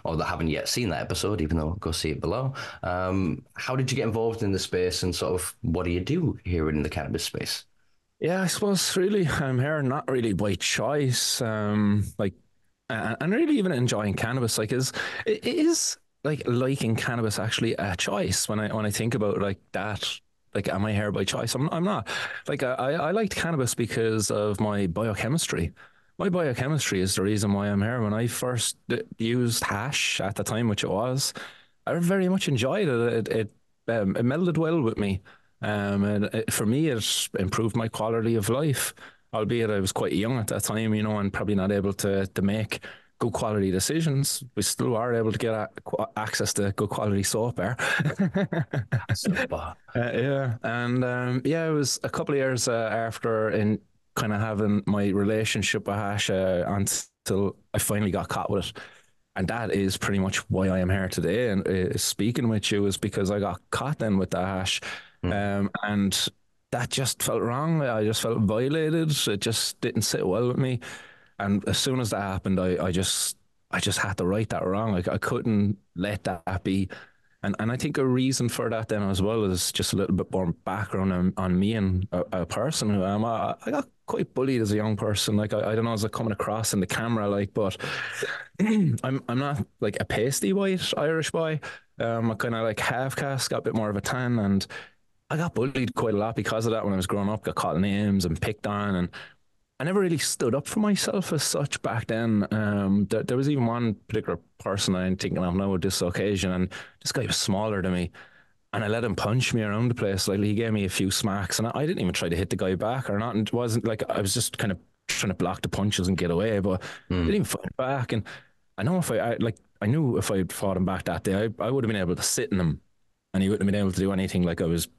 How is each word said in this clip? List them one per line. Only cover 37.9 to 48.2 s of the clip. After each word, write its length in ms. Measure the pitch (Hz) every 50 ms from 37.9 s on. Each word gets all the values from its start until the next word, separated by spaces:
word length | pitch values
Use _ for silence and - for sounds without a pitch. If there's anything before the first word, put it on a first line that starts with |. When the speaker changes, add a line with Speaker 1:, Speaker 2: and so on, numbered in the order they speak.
| - - 107 113 113 117 110 117 117
Speaker 2:
of 120 | 113 101 107
life, 460 | 117 135 160 156 131 - - - - - - - - _ _ _ -
albeit 360 | 110 107 98 120 117 113 107
I 100 | 107 98
was 120 | 95 95 -
quite 200 | - 113 87 71
young 260 | 87 104 117 135 120
at 80 | 110
that 180 | - - 110 -
time, 300 | - 107 110 113 110 107
you 80 | 107 107
know, 160 | 107 107 104
and 120 | 98 98
probably 260 | - - 104 101 104
not 140 | 98 92 98
able 220 | 104 101 92 101 95
to, 340 | - - 101 98 98 98
to 160 | 92 - - 92
make 380 | 98 104 110 107 - - - - - - - - _ _ -
good 140 | 127 117 -
quality 400 | - 123 110 107 104 98 95 90
decisions. 720 | 95 - - 147 165 165 156 135 139 139 - - - 131 123 -
We 80 | 104 101
still 340 | - - - 123 127 120
are 160 | 110 117 123 120
able 200 | 117 110 110 101
to 60 | -
get 140 | 123 113 110
a-, 160 | 107 101 - - - -
qu-, 220 | - - - 110 - -
access 360 | 110 107 107 - - 107 101 -
to 160 | 104 101 98 95
good 160 | - 107 95
quality 360 | - - 110 107 101 101 95
soap 320 | - - 110 113 123 120
there. 200 | - 123 104 123 -
<laughs> 1300 | - - - - - 151 - -